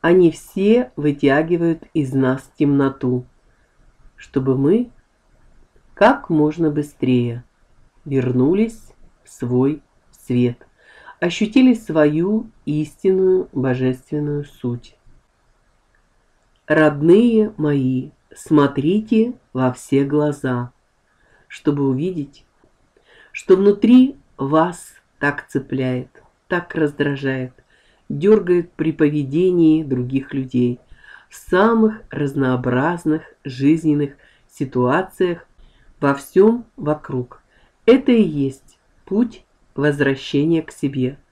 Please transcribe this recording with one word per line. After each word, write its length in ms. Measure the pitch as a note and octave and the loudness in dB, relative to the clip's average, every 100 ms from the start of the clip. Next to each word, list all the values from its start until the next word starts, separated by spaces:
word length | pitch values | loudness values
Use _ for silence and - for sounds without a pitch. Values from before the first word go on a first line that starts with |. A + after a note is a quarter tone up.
Они 280 | E3 F#3 E3+ | 4 4 4
все 640 | D#3 - - G3+ A#3 B3 - | 2 -12 -2 2 2 0 -4
вытягивают 880 | D3 C#3+ C#3 C#3 E3 E3+ E3+ D#3+ - | -4 0 2 2 0 0 -2 -4 -6
из 200 | D#3+ C3 | -6 -2
нас 360 | C3+ C3 C3+ - _ | 0 0 -2 -8 _
темноту, 680 | C#3+ C#3 C3+ C3+ B2+ B2 B2+ _ _ _ _ _ _ _ - _ | 0 2 0 -2 -4 -4 -6 _ _ _ _ _ _ _ -20 _
чтобы 420 | - C#3 C3 C3 | -8 -4 -2 0
мы 340 | C#3 G#3+ A#3+ _ _ _ _ _ _ _ _ _ _ | 2 0 -2 _ _ _ _ _ _ _ _ _ _
как 360 | - G#3 C#4 - | 0 2 2 -2
можно 400 | D#3+ D3+ D#3 D#3+ | 0 0 0 -2
быстрее 760 | D3 D3 _ B2+ B2 A#2+ A#2 - _ _ _ _ _ | -2 -8 _ 0 0 -2 -8 -16 _ _ _ _ _
вернулись 760 | - C3+ B2 B2 C3+ F#3+ A3+ - - _ - _ | -6 -4 0 0 2 2 -2 -4 -20 _ -20 _
в 60 | _ | _
свой 520 | - B2 B2 C3+ D3+ _ _ _ | -12 -4 0 0 -4 _ _ _
свет, 560 | _ - B2 B2 A#2+ _ _ _ - - - | _ -4 0 0 -2 _ _ _ -20 -20 -6
ощутили 520 | F3+ F3 G#3 C4+ B3+ | -6 -4 0 4 4
свою 760 | A3+ - D#3+ D3+ D3+ F3+ A3 - _ - | 2 -2 2 2 2 -2 -2 -6 _ -6
истинную 840 | D3+ D3+ _ F#3+ F#3+ F#3 F#3 - | -6 -6 _ 0 2 2 0 -2
божественную 920 | C#3 C3 B2+ B2+ B2+ _ D3+ D3 D3 | -4 -4 -2 -2 -4 _ -6 -6 -6
суть. 540 | C#3+ _ B2+ A#2+ - _ _ _ _ _ _ _ _ _ _ _ _ _ _ _ _ _ - | -10 _ -8 -8 -12 _ _ _ _ _ _ _ _ _ _ _ _ _ _ _ _ _ -2
Родные 840 | D3+ D#3 C#3+ D#3 F#3+ A#3+ A3+ G#3+ - | 2 2 2 4 6 6 2 0 -2
мои, 540 | D3+ C#3+ C3 B2+ C3 _ _ - | -2 0 0 -2 -6 _ _ -20
смотрите 1000 | - D3+ C#3 C#3 C#3+ G3+ G#3+ A3 A#3 B3+ _ | 0 2 2 0 -2 -2 0 0 0 -4 _
во 180 | B2+ B2+ | -4 -4
все 320 | B2 - C#3 | -4 -2 -2
глаза, 680 | C#3 D3 D3 C#3+ C3+ B2 B2 _ _ _ _ _ _ _ _ | 0 0 -2 -4 -6 -6 -8 _ _ _ _ _ _ _ _
чтобы 400 | - - C#3+ C#3 | -6 -4 -2 -2
увидеть, 580 | C3 F3 F3+ C#3 _ _ _ _ _ _ _ _ _ _ | -2 -6 -8 -12 _ _ _ _ _ _ _ _ _ _
что 240 | - - F#3+ | -20 0 2
внутри 640 | G3+ G3+ A3 B3+ C4 - _ - | 4 2 6 6 6 0 _ -10
вас 600 | C#3 D#3 E3+ E3+ - _ _ _ | -2 0 0 -4 -18 _ _ _
так 300 | C#3+ D3 - | -4 -4 -8
цепляет, 600 | - - C3+ B2+ B2+ B2 - _ _ _ | -8 -6 -6 -4 -6 -8 -20 _ _ _
так 280 | F3+ E3+ E3 | -8 -6 -4
раздражает, 800 | D3+ D3 C#3+ C#3 C3+ C3 B2+ _ _ _ _ _ _ | -4 -2 -6 -4 -6 -6 -10 _ _ _ _ _ _
дергает 640 | C#3+ F#3 G#3+ F3+ F3+ E3+ | -2 2 2 2 -2 -2
при 180 | - D#3+ | -6 -6
поведении 920 | D#3 D3+ D3+ C3+ D3+ F#3 F3+ D#3+ D#3 | 0 0 0 -4 -2 0 2 4 2
других 520 | D3 B2+ B2 C3+ C3+ | -2 -6 -4 -6 -6
людей 460 | C#3+ C3 B2 B2 B2 _ - - - _ | -8 -4 -2 -2 -4 _ -20 -20 -20 _
в 60 | - | -20
самых 680 | - F3+ G#3+ A#3 A3 A3 - | -4 0 2 2 0 -2 -14
разнообразных 1120 | - C#3+ C#3 C3 B2+ B2 B2 D3 F3 D#3+ D#3 - _ C#3+ | -6 -6 -2 -2 -2 -2 -2 -2 -4 -4 -4 -6 _ -16
жизненных 720 | B2+ C#3 D#3+ D#3+ D3 C#3+ - _ _ _ | -2 0 2 0 -2 -2 -8 _ _ _
ситуациях 960 | - C3 B2+ B2 D3+ F#3 - F#3 E3+ - _ - _ _ _ C#3 | -10 -6 -2 0 0 -4 -2 -2 -2 -12 _ -20 _ _ _ -2
во 80 | |
всем 520 | C#3 - F#3 G#3 A#3 - - | -2 -2 4 4 2 -8 -10
вокруг. 640 | D#3 D3+ - C3 B2 - _ _ _ _ - | -6 -6 -6 -8 -8 -16 _ _ _ _ 2
Это 240 | C4 C4+ | 4 4
и 100 | A#3+ | 2
есть 560 | F#3 D3+ C3+ C3+ _ _ _ _ - | 2 0 -4 -6 _ _ _ _ -6
путь 380 | G3 A#3+ - _ _ _ | -4 -4 -6 _ _ _
возвращения 880 | - D3 C#3+ C#3 C3 - C#3+ D3+ E3 | -4 -2 0 -2 -2 -4 -2 0 -2
к 100 | D#3 | -4
себе 460 | - C#3+ C3 B2+ C#3+ _ | -8 -6 -4 -6 -6 _